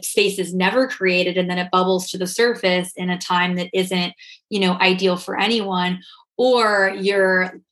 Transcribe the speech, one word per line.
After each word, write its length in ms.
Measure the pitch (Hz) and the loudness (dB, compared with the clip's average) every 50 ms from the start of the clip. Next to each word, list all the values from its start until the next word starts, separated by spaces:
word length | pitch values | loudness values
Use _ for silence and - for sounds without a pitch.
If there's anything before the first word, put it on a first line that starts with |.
| - | -4
space 380 | - - 214 202 196 196 196 | -2 0 0 0 0 0 -2
is 120 | 175 165 185 | -6 -4 -2
never 360 | 185 180 190 220 254 262 262 | 0 0 2 2 2 0 0
created 500 | - - 190 185 180 180 180 180 175 185 | -2 -2 0 0 2 2 0 0 0 0
and 100 | 180 180 | -2 -2
then 80 | 185 180 | -2 -4
it 120 | 180 180 | -2 0
bubbles 400 | - 185 185 185 190 180 185 - | 0 2 2 2 2 0 -2 -6
to 80 | - 185 | -8 -6
the 80 | 185 | -6
surface 680 | 180 - - 233 240 233 - - 185 180 180 175 180 - | -6 -2 0 0 0 0 0 0 0 0 0 -2 -4 -8
in 120 | - 185 180 | -8 -4 -4
a 80 | 180 | -4
time 380 | 180 - - 180 175 180 180 180 | -4 -4 -2 0 0 0 0 -2
that 160 | 180 175 180 - | -2 -4 -2 -2
isn't, 400 | 190 185 185 190 180 180 180 - _ - - - - _ _ | -2 -2 0 0 -2 -2 -4 -6 _ -20 -20 -20 -20 _ _
you 80 | - 202 | -2 0
know, 180 | 190 180 185 185 | 2 2 2 4
ideal 360 | 190 185 185 185 190 185 180 | 2 2 2 2 2 0 0
for 220 | 180 - - - - | 0 -4 -6 -4 -2
anyone, 640 | 196 214 233 226 202 196 185 180 180 180 180 185 - - - - _ _ _ | 0 0 0 -2 -2 -2 -2 -2 -2 -2 -2 -4 -8 -14 -20 -20 _ _ _
or 560 | - 247 254 247 240 226 214 208 196 190 190 196 196 | 0 2 4 4 4 4 2 2 2 2 0 0 0
you're 600 | 190 196 202 196 190 185 185 185 185 190 - - - _ | -2 0 2 4 4 4 4 2 0 -2 -6 -12 -8 _